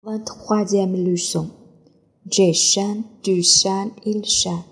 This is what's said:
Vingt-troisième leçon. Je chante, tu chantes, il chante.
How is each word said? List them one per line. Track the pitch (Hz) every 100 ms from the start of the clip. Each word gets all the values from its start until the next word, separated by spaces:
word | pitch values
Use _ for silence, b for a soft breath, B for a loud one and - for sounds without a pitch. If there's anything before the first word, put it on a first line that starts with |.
| 208
Vingt-troisième | 214 220 - - 214 196 202 190
leçon. | 185 180 175 - 165 156 - - - _ _ _ _ -
Je | - 185
chante, | 165 - - 202 208 220 -
tu | - 185
chantes, | 175 - 196 190 202 - 214
il | 214
chante. | 202 - 185 170 -